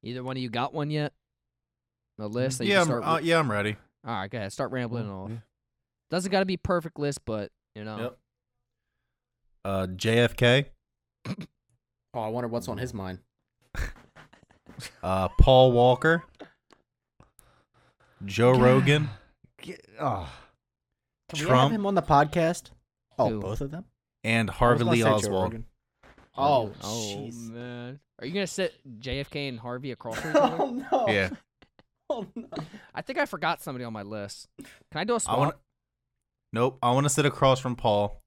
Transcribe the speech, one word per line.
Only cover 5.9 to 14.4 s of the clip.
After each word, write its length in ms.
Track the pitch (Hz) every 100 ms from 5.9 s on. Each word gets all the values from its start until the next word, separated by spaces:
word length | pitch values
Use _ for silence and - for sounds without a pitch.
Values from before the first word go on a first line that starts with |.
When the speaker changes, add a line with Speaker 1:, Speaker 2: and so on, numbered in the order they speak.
| _ _
Speaker 1:
Doesn't 200 | 165 185
gotta 140 | 190 190
be 100 | 185
perfect 420 | - 175 165 -
list, 260 | 143 139 -
but, 240 | 110 104 _ _
you 100 | -
know. 140 | 107 107
Speaker 2:
Yep. 200 | 120 123 _ _ _ _ _ _ _ _ _ _ _ _ _ _
Uh, 220 | 101 98 95
J 300 | 92 113 117
F 160 | 120 -
K. 340 | 123 127 143 - _ _ _ _ - - - _ _ _ _ _ _
Speaker 4:
Oh, 60 | 123
I 80 | 110
wonder 200 | 117 120
what's 200 | 117 104
on 100 | 104
his 160 | 123
mind. 240 | 113 95 92 _ _ _ _ _
Speaker 2:
<laughs> 60 | - - - - - - _